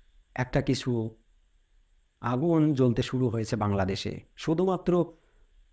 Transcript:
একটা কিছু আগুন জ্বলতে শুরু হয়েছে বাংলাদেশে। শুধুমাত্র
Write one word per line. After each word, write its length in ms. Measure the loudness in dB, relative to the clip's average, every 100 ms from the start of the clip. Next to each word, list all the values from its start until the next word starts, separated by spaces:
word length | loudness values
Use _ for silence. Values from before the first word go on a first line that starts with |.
| _ _ _ -8
একটা 260 | -4 -2
কিছু 540 | 0 -2 -2 -4 -4 -10 _ _ _ _ _ _ _ _ _ _
আগুন 520 | -4 0 2 4 4
জ্বলতে 280 | 4 4 2
শুরু 280 | -2 0 0
হয়েছে 260 | -2 -2 -2
বাংলাদেশে। 640 | 0 0 0 -2 -6 -10 -14 -8
শুধুমাত্র 800 | -4 0 0 0 0 2 0 -6 _ _ _ _ _